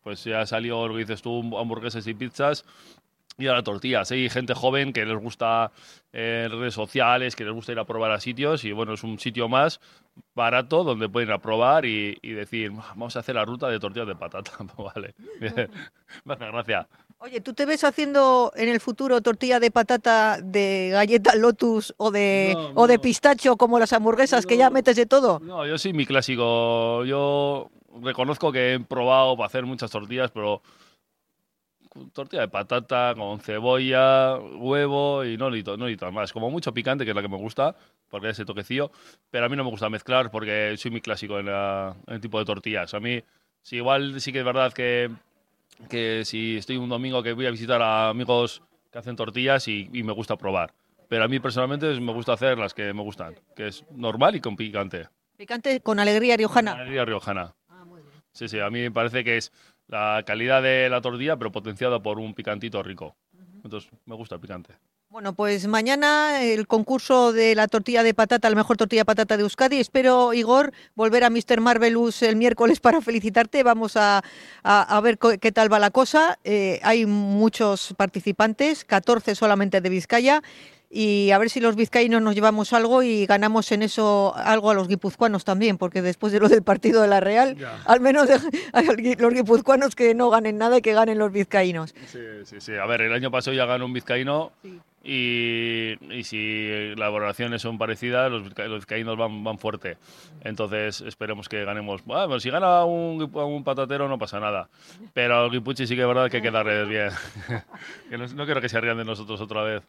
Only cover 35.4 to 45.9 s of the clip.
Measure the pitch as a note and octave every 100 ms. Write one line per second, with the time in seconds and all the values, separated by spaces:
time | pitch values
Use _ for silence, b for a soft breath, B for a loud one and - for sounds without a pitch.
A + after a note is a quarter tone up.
35.4 | C3+ A2+ G2 G2+ B2 G#2+ F2+ G2+ G2+ A2+
36.4 | A#2 E3 D3+ A#2 B2+ C3+ A2+ G#2 G2+ F#2+
37.4 | G#2+ - C#3+ - b b _ G#2 G#2 G#2+
38.4 | G#2 G2+ G2 B2+ C#3+ b b b _ B2
39.4 | A#2+ C#3 B2+ G#2+ A2 G#2+ - B2+ A#2+ A2
40.4 | G#2+ G#2+ G#2+ G#2+ B2 A#2 - G#2 G#2 G2+
41.4 | G2+ G2 G2 G2 F#2+ F#2+ - A2+ A2 A2
42.4 | G#2+ G2+ G#2+ G#2 F2 G#2 A#2 A#2+ _ _
43.4 | _ _ - B2 B2 C#3 C#3 C3+ C#3 C3
44.4 | B2+ B2+ B2+ B2 B2 A#2+ A#2+ A#2 _ _
45.4 | _ _ _ _ A2+